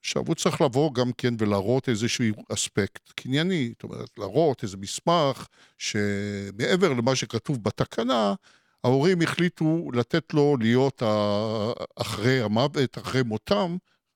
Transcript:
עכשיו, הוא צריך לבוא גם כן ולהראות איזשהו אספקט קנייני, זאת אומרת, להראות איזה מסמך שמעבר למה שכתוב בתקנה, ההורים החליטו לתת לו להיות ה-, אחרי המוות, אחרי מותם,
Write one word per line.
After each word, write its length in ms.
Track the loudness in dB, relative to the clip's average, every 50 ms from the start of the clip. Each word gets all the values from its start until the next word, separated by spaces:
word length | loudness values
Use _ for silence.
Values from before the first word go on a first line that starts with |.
| -8
עכשיו, 180 | -4 -4 -4 -2
הוא 80 | -2 -4
צריך 260 | 0 0 -2 2 2
לבוא 340 | 2 2 4 2 2 2 2
גם 180 | 0 0 0
כן 220 | -2 -2 -2 -2 0 0
ולהראות 500 | 0 2 2 0 2 2 0 0 2 0
איזשהו 460 | -2 0 0 -2 0 0 0 0 0 -2 -8 _
אספקט 640 | -6 -6 -6 -2 _ 0 -2 -2 _ -16 _ _ -16
קנייני, 540 | -14 -8 -2 -2 0 0 0 -2 -2 -2 -4
זאת 140 | -6 _
אומרת, 360 | -14 -14 -12 -12 -14 -14 _ -10
להראות 440 | -10 -2 2 2 2 2 2 -2
איזה 140 | -6 -8 -8
מסמך 720 | -8 -10 -10 -10 -4 _ 0 2 4 2 2 0 -4 -10 -20 _ _ -20 _ _ _
שמעבר 1120 | -10 -4 -2 0 0 0 0 -2 -4 -6 -6 -8 -8 -10 -6 -4 0 0 2 2 4 2
למה 240 | 2 2 2 2 2
שכתוב 460 | 0 -2 -4 -6 -6 _ -2 -4 -2
בתקנה, 720 | -2 -4 -2 -2 -4 -4 -2 -4 -2 0 0 2 2 0 0 -2 _ -20 _ _ _ _ _ _ 0
ההורים 380 | 2 2 4 4 4 4 2
החליטו 680 | 2 0 0 0 0 -2 _ 0 0 0 0 0 -2 -2 -2
לתת 400 | -2 0 _ 0 -2 -2 _ 2
לו 220 | 4 4 4 4 2
להיות 420 | 4 4 4 4 4 2 0 0
ה-, 680 | 0 2 2 2 2 2 2 0 0 -2 -2 -2 -2 -4 -4 -6 -10 -12 _
אחרי 460 | -8 -8 -6 -6 -2 2 2 2 2
המוות, 560 | 0 0 2 2 2 2 2 0 -2 -2 -2 -10
אחרי 240 | -10 -2 -2 0
מותם, 540 | 0 0 -2 -6 _ 0 0 0 0 -2 -4 -8 _ _ _ _ _ _ _